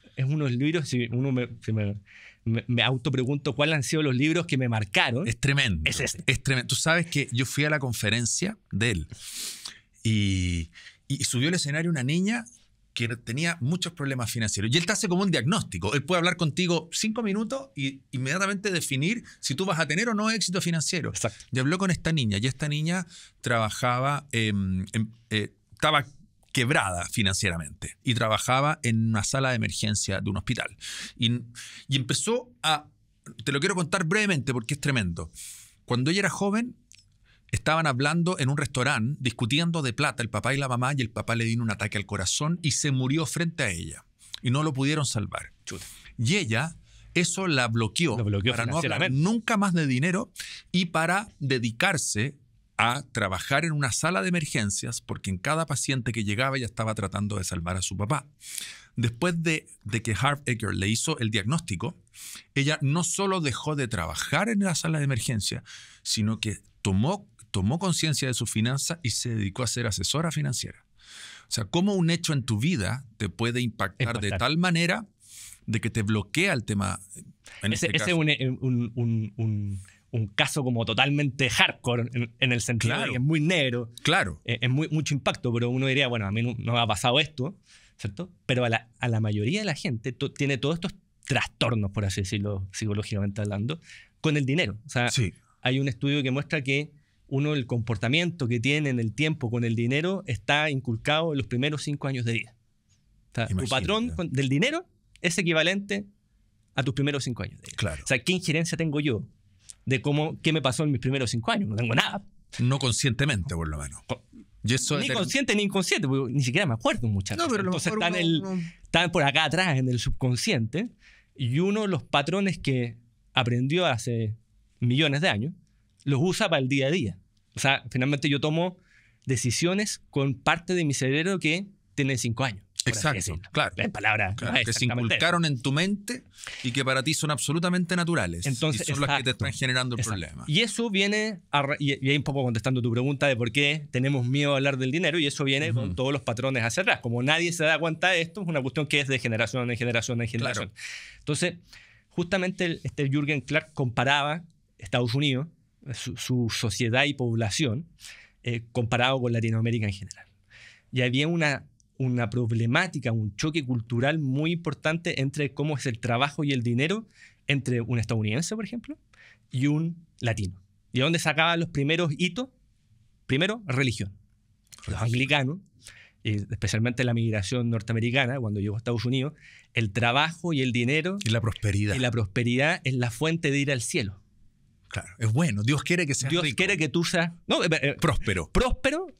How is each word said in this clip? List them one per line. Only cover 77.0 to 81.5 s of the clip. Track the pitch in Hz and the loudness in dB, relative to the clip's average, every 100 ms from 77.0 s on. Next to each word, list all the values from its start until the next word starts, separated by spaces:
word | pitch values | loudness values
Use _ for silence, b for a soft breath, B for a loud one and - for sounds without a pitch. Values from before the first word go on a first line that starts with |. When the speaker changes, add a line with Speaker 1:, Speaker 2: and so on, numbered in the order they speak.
| - - - - - B | -10 -20 -20 -20 -20 B
Speaker 2:
en | 196 | -2
Speaker 1:
Ese, | - - | 0 0
Speaker 2:
este | 160 | 0
Speaker 1:
ese | 208 | 2
es | 170 | 2
Speaker 2:
caso. | |
Speaker 1:
un, | 156 147 131 127 | 2 2 0 0
un, | 127 123 120 123 | 0 0 0 0
un, | 117 113 107 - | 0 0 -2 -2
un, | 113 104 101 98 95 B B | 0 0 -2 -6 -10 B B
un | 120 107 | -2 -2
caso | - 147 - | 0 0 0
como | 127 117 113 | 0 0 0
totalmente | 113 135 143 147 - | 2 4 4 2 2
hardcore | 131 | 0